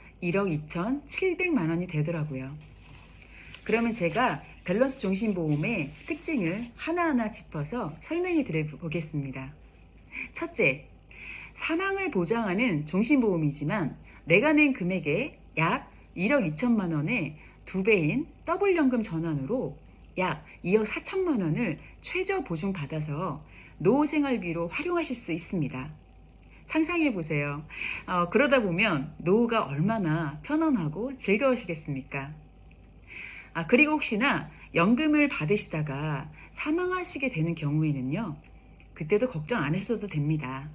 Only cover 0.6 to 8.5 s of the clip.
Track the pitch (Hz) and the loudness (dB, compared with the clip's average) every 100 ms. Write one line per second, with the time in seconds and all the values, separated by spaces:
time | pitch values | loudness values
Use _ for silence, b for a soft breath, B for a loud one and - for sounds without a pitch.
0.6 | 151 170 208 285 - - 381 349 359 262 | -4 -4 -2 -4 -4 -2 0 0 0 2
1.6 | 160 165 180 151 151 170 147 131 131 151 | 2 0 -2 -2 -2 -2 -4 -6 -8 -12
2.6 | - - B B B B B B B B | -18 -20 B B B B B B B B
3.6 | - 226 233 - 170 151 233 147 B B | 0 2 2 0 0 2 0 0 B B
4.6 | - 196 269 - 190 190 220 180 156 147 | -2 2 2 0 -2 0 0 0 0 0
5.6 | 196 220 135 - - 302 - 285 165 202 | 0 -2 -4 -8 -8 -6 -2 0 0 -2
6.6 | 240 - 311 349 330 254 214 - - 160 | -6 -8 -4 0 2 2 0 -6 -10 -6
7.6 | 147 240 170 151 - 330 359 330 247 | -4 -4 -6 -8 -6 -2 0 0 0